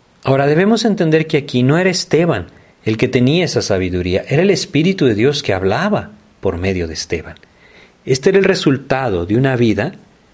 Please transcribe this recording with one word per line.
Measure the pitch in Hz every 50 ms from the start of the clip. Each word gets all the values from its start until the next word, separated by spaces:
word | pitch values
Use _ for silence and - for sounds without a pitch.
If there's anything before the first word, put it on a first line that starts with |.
| _ _ _ _ -
Ahora, | 131 135 135 139
debemos | 143 151 165 190 208 233 226 -
entender | 220 190 - 170 160 156 160 156
que | 156 - 143
aquí | 143 - - 123
no | 123 131 151 170
era | 185 190
Esteban | 175 - - - - 151 175 170 131 98 85 - - - - _ _ _ _
el | 110 110
que | 110 123 120
tenía | - 123 123 131 156 180 175
esa | - - 117
sabiduría, | 95 - 101 92 92 90 90 90 90 90 90 92 - -
era | 135 151
el | 185 202
Espíritu | 180 - - - - 139 160 190 190 - 147
de | 123 107
Dios | 101 117 143 143 143
que | - - 98
hablaba | 92 95 95 107 135 180 208 208 127 107 - - - _ _ _ _
por | - 98 85 85
medio | 92 98 95 90 85 82
de | 78
Esteban. | - - - 87 80 - - - - - _ _ _ _ - - - - _ _ _ _
Este | - 135 135 - 196
era | 190 196
el | 196
resultado | 190 185 180 - 156 135 - - - 135 131 135 117 95 85 87
de | 95 107
una | 123 135 135 127
vida | 117 120 113 101 92 113 180 - - - _ _ _ _ _